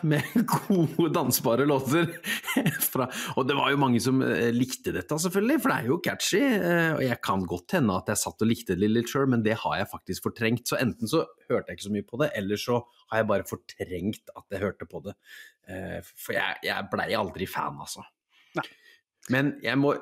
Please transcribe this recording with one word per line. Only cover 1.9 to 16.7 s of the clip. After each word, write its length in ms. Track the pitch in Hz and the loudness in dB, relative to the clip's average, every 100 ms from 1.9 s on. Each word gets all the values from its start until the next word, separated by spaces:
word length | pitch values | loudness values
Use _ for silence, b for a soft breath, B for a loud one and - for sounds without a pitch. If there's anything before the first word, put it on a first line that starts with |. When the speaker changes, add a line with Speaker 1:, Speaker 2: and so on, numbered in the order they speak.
| 156 165 - - B - | 2 2 -2 -6 B -2
Speaker 1:
<laughs> 460 | - 214 - - | 0 0 0 -2
fra, 160 | - 123 B B | -2 -2 B B
og 180 | - 131 | -2 0
det 80 | 143 | 2
var 160 | 131 | 2
jo 80 | 143 | 4
mange 180 | 135 120 | 4 4
som, 220 | 131 131 | 4 2
eh, 300 | 123 92 117 120 | 2 2 2 2
likte 380 | 127 - 196 165 | 0 -2 -6 -4
dette 220 | - 156 | -2 -2
selvfølgelig, 380 | 180 190 220 294 | 0 0 2 2
for 140 | - | 2
det 60 | 131 | 0
er 80 | 113 | 0
jo 80 | 120 | 0
catchy, 440 | - - - 190 277 | 0 -2 0 2 4
eh, 480 | 214 175 170 165 | 2 2 2 2
og 100 | 151 | 2
jeg 160 | 131 120 | 0 -2
kan 220 | - 196 | -2 -2
godt 320 | 85 - - 185 | 0 -4 -2 2
hende 220 | 117 92 | 2 2
at 160 | - | 0
jeg 80 | 107 | -2
satt 240 | - - 110 | -2 0 0
og 60 | |
likte 240 | 117 - 87 | 0 0 0
det 120 | 104 | 2
litt 180 | 113 117 | 2 0
selv, 220 | 139 135 | 0 2
men 100 | 120 | 4
det 140 | 107 110 - | 2 0 -2
har 160 | 78 | -2
jeg 80 | 101 | -4
faktisk 380 | - - 92 110 | -6 -8 -6 -6
fortrengt, 340 | - 113 120 - | -2 0 0 -2
så 100 | 143 | -2
enten 300 | 127 - 110 | 0 -2 0
så 140 | 160 - - - | 0 -2 -6 -4
hørte 240 | 113 92 | -4 -2
jeg 80 | 87 | -10
ikke 80 | 101 | -4
så 60 | 104 | -4
mye 100 | - | -4
på 140 | 117 | -2
det, 80 | 151 - | -2 -2
eller 240 | 98 104 | -2 -2
så 180 | - 120 - b b | 0 -2 -2 b b
har 120 | 110 | 0
jeg 120 | 107 | 2
bare 160 | 98 95 | 0 -2
fortrengt 840 | - - - 90 90 95 123 - | -10 -12 -10 -8 -4 -4 -6 -10
at 140 | - - | -20 -10
jeg 160 | 98 | -4
hørte 240 | 101 - - | -4 -6 -12
på 160 | 87 | -12
det, 140 | 95 - B B B B - | -12 -16 B B B B -14
eh, 320 | 92 92 87 - | -10 -8 -10 -12
for 320 | - - - | -14 -6 -4
jeg, 220 | 95 - | -2 -4
jeg 240 | - | -4